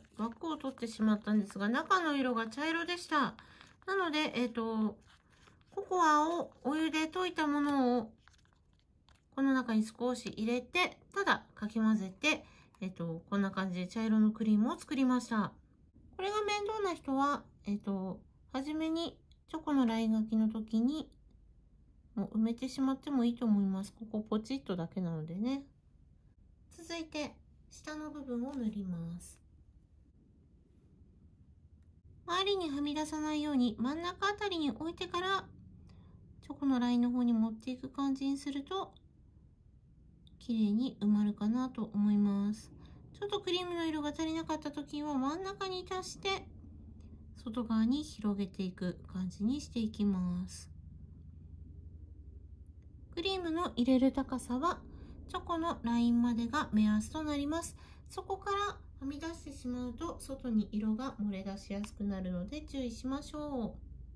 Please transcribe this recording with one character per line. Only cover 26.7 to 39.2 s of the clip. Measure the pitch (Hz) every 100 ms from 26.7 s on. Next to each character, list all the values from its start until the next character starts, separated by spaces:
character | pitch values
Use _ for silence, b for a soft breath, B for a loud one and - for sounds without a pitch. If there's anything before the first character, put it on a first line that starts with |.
続 | - 330 330
い | 320
て、 | 302 277 - - - -
下 | - 302 302
の | 302
部 | 285
分 | 262 240 262
を |
塗 | 277 220
り | 208
ま | 185 170 165 175
す。 | - - - - - - - - - - - - - - _ - - - - - - - - - - - - - - - 349
周 | 359 392
り | 392
に | 330
は | 277
み | 294
出 | 302 302
さ | 311
な | 302
い | 302
よ | 294
う | 277
に | 247 -
真 | 240 311
ん |
中 | 349 370 392
あ |
た | 403 403
り | 339
に | 285
置 | 220 320
い |
て | - 359
か | 349
ら、 | 370 381 - - - - B B B B - -
チ | -
ョ |
コ | 277 277
の | 254
ラ | 240
イ | 240
ン |
の | 247
方 | 247
に | 240
持 | 226 226
っ |
て | 226 262
い | 254
く | 262
感 | - 277 269
じ | 269
に | 277
す | 285
る | 285
と、 | 277 381 - - - -